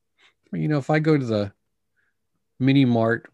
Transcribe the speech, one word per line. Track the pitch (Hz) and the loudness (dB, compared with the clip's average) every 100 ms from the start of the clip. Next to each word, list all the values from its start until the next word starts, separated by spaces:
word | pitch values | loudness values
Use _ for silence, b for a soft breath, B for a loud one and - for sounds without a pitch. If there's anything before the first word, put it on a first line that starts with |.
| _ _ b b _ | _ _ b b _
You | 180 156 | -6 -2
know, | 151 | -2
if | 127 | 0
I | 156 | 0
go | 156 151 | 2 0
to | 123 | 0
the | 107 98 - _ _ _ _ _ _ _ _ _ - | -4 -4 -10 _ _ _ _ _ _ _ _ _ -4
mini | 131 139 127 | 0 2 2
mart | 117 113 117 - | 2 0 -4 -8